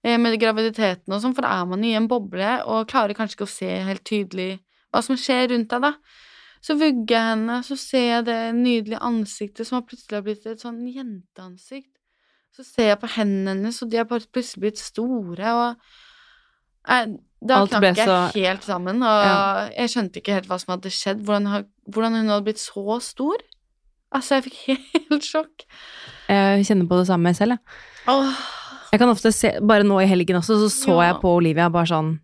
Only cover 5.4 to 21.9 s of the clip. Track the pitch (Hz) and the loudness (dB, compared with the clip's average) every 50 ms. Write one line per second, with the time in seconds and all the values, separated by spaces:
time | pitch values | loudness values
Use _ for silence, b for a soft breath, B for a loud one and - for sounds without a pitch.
5.4 | 254 240 247 240 226 220 240 247 262 294 294 _ b b b b b b b b | 2 2 0 -2 0 -2 -2 0 0 -2 -2 _ b b b b b b b b
6.4 | b b b b - - 311 294 320 311 269 240 220 220 233 226 226 226 226 220 | b b b b -4 -2 0 2 2 2 2 0 0 0 0 0 2 0 0 -2
7.4 | 220 233 240 247 247 - 277 262 - - - 262 240 240 233 233 233 240 233 226 | -2 -2 -4 -6 -6 -8 -10 -10 -8 -4 -2 0 0 2 0 0 -2 -2 -4 -4
8.4 | 226 226 233 240 247 247 240 226 214 208 220 - - 247 233 226 214 202 - - | -4 -4 -2 0 2 2 2 0 -2 -4 -8 -6 -4 -4 -2 -2 -4 -6 -8 -12
9.4 | 214 208 208 - 233 - 254 254 240 _ - - - - 214 208 196 208 208 208 | -12 -12 _ -12 -8 -6 -6 -6 -6 _ -20 -20 -14 -10 -8 -8 -6 -8 -10 -8
10.4 | _ 220 226 220 - 247 233 233 240 247 247 269 269 240 208 185 180 _ _ - | _ -14 -14 -12 -12 -14 -12 -10 -12 -12 -10 -12 -12 -12 -12 -14 -16 _ _ -20
11.4 | 185 185 180 185 _ - 262 277 269 _ _ _ _ _ _ _ _ _ _ _ | -20 -20 -20 -20 _ -18 -18 -18 -18 _ _ _ _ _ _ _ _ _ _ _
12.4 | _ _ _ - 262 - - - 226 214 202 208 - 226 - 226 214 202 196 190 | _ _ _ -20 -20 -6 -2 0 2 2 2 0 -2 -8 -4 -2 0 0 0 0
13.4 | 190 196 190 190 202 226 233 - 247 226 220 226 233 220 240 233 226 _ - 254 | -2 -2 -4 -4 -4 -6 -6 -8 -8 -4 -2 -2 -2 -2 -4 -6 -6 _ -6 -6
14.4 | 240 247 - - 185 214 214 - - - _ - 226 247 262 233 196 175 170 175 | -6 -6 -10 -6 -6 -6 -6 -6 -16 -10 _ -6 -4 -4 -4 -4 -6 -8 -10 -6
15.4 | 196 226 233 233 240 240 240 233 b b b b b b b b b b b b | -2 -2 0 0 0 -2 -4 _ b b b b b b b b b b b b
16.4 | b b b b b b _ _ _ - 247 254 233 214 196 - _ _ _ _ | b b b b b b _ _ _ 0 0 0 0 -2 -8 -12 _ _ _ _
17.4 | - 220 262 196 202 196 247 208 196 185 180 202 220 196 185 180 180 170 - 208 | 0 4 4 4 4 4 2 4 4 4 4 4 4 4 4 4 2 0 0 0
18.4 | 190 185 190 190 - 202 196 180 180 185 196 240 254 226 214 208 202 196 196 196 | -2 -2 -2 -4 -6 -6 -6 -6 -4 -4 -2 0 2 4 4 4 4 4 4 4
19.4 | 196 196 196 196 208 - - - 247 240 233 240 208 180 - - - - 202 190 | 2 0 -2 -2 -4 -6 -4 -4 -4 -2 -2 -2 -4 -4 -6 -8 -4 -2 -2 -2
20.4 | 185 185 185 180 - - 180 185 185 190 - - - 202 196 214 202 208 208 202 | -2 -4 -8 -6 -4 -6 -8 -6 -6 -8 -8 -4 -4 -4 -4 -4 -2 -2 0 0
21.4 | 208 202 202 202 202 _ _ _ _ - | 0 -2 -2 -4 -6 _ _ _ _ -8